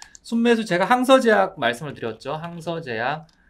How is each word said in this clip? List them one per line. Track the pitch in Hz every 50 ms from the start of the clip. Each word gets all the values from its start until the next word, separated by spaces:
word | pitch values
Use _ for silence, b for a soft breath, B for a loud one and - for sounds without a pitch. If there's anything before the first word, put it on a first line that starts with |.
| B B B B
순매수 | B - 233 233 233 240 233 220 214
제가 | - 175 175 190
항서제약 | 185 247 254 254 254 262 262 233 226 214 196 190 185 - 156
말씀을 | 117 117 120 120 156 143 120
드렸죠. | - 127 113 110 - - 131
항서제약. | 151 156 170 170 170 170 151 175 165 165 131 131 113 110 120 135 151 160 160 b b b b